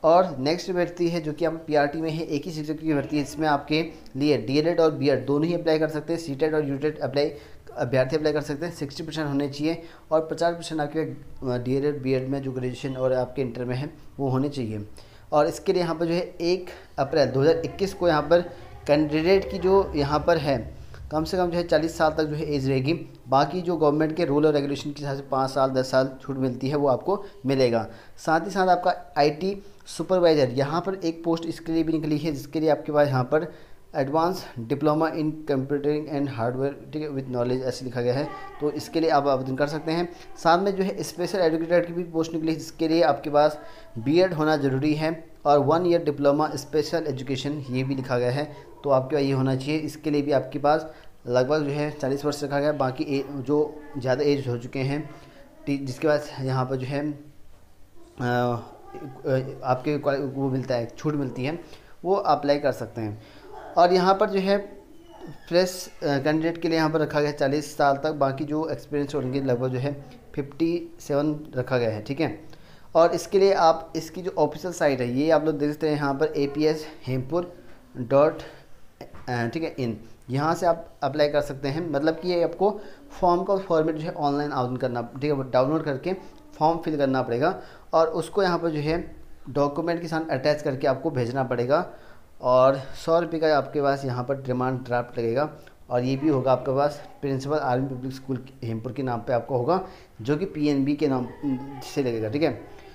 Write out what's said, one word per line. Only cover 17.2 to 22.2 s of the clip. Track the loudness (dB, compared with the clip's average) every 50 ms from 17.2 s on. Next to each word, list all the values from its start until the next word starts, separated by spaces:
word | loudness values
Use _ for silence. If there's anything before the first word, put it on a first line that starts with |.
| 2 2
दो | 4 4
हज़ार | 4 4 4
इक्कीस | 2 0 -6 -4 -2 -4 -4 -2
को | 0 2 4
यहाँ | 4 4 4
पर | 6 4 4 4 2 -8 -14 -16 -16 -16 -12 2
कैंडिडेट | 2 4 4 4 2 2 2 4 6 6 4 4 0
की | -6 0
जो | 2 6 6 6 4 4 0
यहाँ | 0 0 2 2 2 4
पर | 4 2 4
है, | 4 0 0 0 -2 -6 -12 -14 -16 -16 -16 -14 -12 -4
कम | -4 -2 -2
से | 0 0
कम | 0 0 0
जो | 0 -2
है | 0
चालीस | 2 2 2 2 0 0 2
साल | 2 2 4
तक | 2